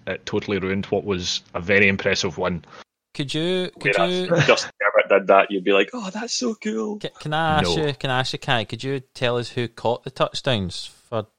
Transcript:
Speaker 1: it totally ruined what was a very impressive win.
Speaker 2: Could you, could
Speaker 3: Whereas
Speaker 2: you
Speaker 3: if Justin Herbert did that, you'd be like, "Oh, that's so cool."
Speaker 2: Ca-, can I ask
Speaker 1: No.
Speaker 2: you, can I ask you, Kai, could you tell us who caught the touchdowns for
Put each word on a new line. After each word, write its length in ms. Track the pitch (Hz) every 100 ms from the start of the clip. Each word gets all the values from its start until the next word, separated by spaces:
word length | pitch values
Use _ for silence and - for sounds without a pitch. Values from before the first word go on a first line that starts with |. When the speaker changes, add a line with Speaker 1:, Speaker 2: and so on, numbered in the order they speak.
| -
Speaker 1:
it 180 | -
totally 340 | - 107 107 98
ruined 260 | 92 98 -
what 180 | 98
was 380 | 101 90 90 - -
a 60 | 90
very 280 | 87 98 101
impressive 500 | 98 101 92 95 87
win. 260 | 90 85 - - - _ _
Speaker 2:
Could 220 | - 135
you, 360 | 151 170 185 180 -
could 140 | 202 196
Speaker 3:
Whereas 140 | 190
Speaker 2:
you 220 | 180 180 170
Speaker 3:
if 100 | -
Justin 240 | 113 - -
Herbert 280 | 104 104 -
did 180 | 98 95
that, 240 | 98 -
you'd 140 | 98
be 80 | 95
like, 180 | 98 -
"Oh, 180 | 247 190
that's 240 | 214 240
so 200 | - 247
cool." 440 | 214 214 220 214 208
Speaker 2:
Ca-, 80 | - -
can 140 | 151
I 260 | 156 160 156
ask 160 | 87 160
Speaker 1:
No. 100 | 147
Speaker 2:
you, 80 |
can 160 | 135 139
I 100 | 127
ask 120 | 127
you, 60 | -
Kai, 260 | - 120
could 200 | 104 113
you 160 | 131 139 -
tell 220 | - 123 120
us 120 | 120
who 160 | 127 117
caught 380 | - 117 120
the 60 | -
touchdowns 760 | - 156 - 139 110 90 - -
for 400 | - - 113 101